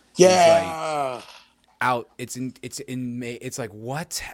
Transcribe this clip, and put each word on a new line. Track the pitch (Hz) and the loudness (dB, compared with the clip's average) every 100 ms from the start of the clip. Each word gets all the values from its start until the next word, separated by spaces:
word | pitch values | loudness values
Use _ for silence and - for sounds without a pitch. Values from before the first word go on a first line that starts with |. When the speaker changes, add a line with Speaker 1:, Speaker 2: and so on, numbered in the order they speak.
| _ | _
Speaker 1:
is, | - | 6
Speaker 2:
Yeah. | 180 185 170 165 165 160 160 151 135 120 | 6 8 6 6 2 -6 -6 -4 -4 -6
Speaker 1:
like, | - - _ _ _ - | -12 -20 _ _ _ -4
out. | 120 123 - - | -2 -2 -4 -12
It's | 120 123 | -12 -8
in, | 127 - | -10 -10
it's | 123 - | -14 -12
in | - 127 123 120 | -10 -8 -6 -8
May. | 120 | -8
It's | 120 127 - | -10 -10 -8
like, | 113 | -10
what? | 107 113 143 175 - - | -10 -8 -8 -8 -10 -10